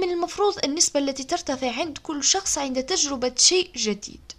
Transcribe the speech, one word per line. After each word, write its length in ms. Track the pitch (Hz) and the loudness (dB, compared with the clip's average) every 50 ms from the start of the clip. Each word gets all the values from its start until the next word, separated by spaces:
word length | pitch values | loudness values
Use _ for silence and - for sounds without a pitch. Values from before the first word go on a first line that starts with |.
من 80 | 381 359 | 2 0
المفروض 540 | 349 339 349 339 - - 415 403 403 - - | 0 0 -2 -2 0 2 2 2 2 2 0
النسبة 360 | 277 294 349 349 - - 285 | 0 2 2 2 2 2 2
التي 240 | 277 277 269 277 262 | 0 0 -2 -4 -4
ترتفع 560 | - 339 349 - - 269 262 262 247 233 262 | -4 -4 -2 -2 -2 -4 -2 -2 -2 -2 -2
عند 180 | 349 320 269 - | -4 -4 -6 -10
كل 260 | - - 302 285 269 | -8 -6 -4 0 2
شخص 340 | - - 392 - - - 302 | 2 2 2 0 -2 -2 -2
عند 240 | 277 262 247 262 | -2 -2 -2 -2
تجربة 500 | 262 262 381 311 294 277 277 233 254 254 254 - | -2 0 0 0 0 0 0 -2 -2 -2 2 4
شيء 320 | - - 359 370 - - - | 4 6 6 4 0 0 -4
جديد. 560 | 240 220 214 202 208 - - - - - - - | -4 -2 -2 -2 -4 -8 -16 -16 -18 -18 -20 -20